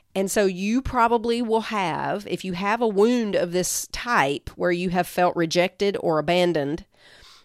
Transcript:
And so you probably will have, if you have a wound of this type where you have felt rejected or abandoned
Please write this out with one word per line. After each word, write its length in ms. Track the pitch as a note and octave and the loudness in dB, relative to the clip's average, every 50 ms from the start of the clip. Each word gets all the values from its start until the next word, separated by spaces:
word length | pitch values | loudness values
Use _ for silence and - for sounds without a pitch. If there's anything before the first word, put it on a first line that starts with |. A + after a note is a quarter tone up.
| _ _ - | _ _ -4
And 160 | F#3 G3+ F#3+ | -2 -2 0
so 160 | - A3+ G3+ | 0 2 2
you 360 | F#3+ F#3 F3+ F#3+ G#3 A3+ C4 | 2 0 -2 -2 0 0 -2
probably 580 | C4+ - - B3 A3+ A#3 A#3 A#3 G#3+ A#3 A#3 A#3+ | -2 -2 0 2 2 2 2 2 0 0 -2 0
will 220 | B3 A3 A3 A3+ | 0 0 0 0
have, 640 | G#3+ - A3 G#3 F#3+ E3 D3+ C#3+ C#3 C#3 D3+ G#3 G3+ | 0 -2 -2 -2 -2 -2 -2 -2 -2 -4 -4 -4 -6
if 180 | - - F3 - | -6 -6 -6 -4
you 100 | F#3 F3 | -6 -6
have 260 | E3+ G3 G3+ G#3+ A#3 | -4 -2 -2 0 0
a 60 | A#3+ A3 | 0 0
wound 460 | G3 F#3+ G#3 A#3+ B3 B3 A3+ G3+ F#3+ | 2 4 4 4 4 2 0 0 0
of 180 | C#3 F3 F3 | 0 0 0
this 340 | E3+ F3+ F3 - - - - - | 0 -2 -2 -2 -4 -6 -6 -8
type 580 | - - - A#3+ A#3+ G3+ C#3+ C#3 C#3+ - - - - | -10 -8 -4 0 2 2 2 2 0 -4 -8 -12 -8
where 160 | - F3+ F3+ | -4 -2 0
you 180 | F3+ F3 F3+ F#3+ | 0 0 -2 -2
have 160 | E3+ F#3 F3 | 0 -2 -2
felt 300 | - - F3+ F3+ F3+ - | -2 0 2 2 2 2
rejected 600 | F3 E3+ D#3+ D3+ F3 E3+ F#3 - - G3+ G3+ G3 - | 0 0 0 2 2 0 0 0 -2 -2 -2 -2 0
or 180 | - F3 D#3+ D3+ | 0 0 0 0
abandoned 680 | D3 D#3+ F3 F3+ F3+ F3 E3+ D#3 C#3 C#3 D3+ E3+ - _ _ _ - - - - - - - - _ | 2 2 2 4 4 4 2 2 0 -2 -4 -6 -8 _ _ _ -20 -20 -20 -20 -20 -20 -20 -20 _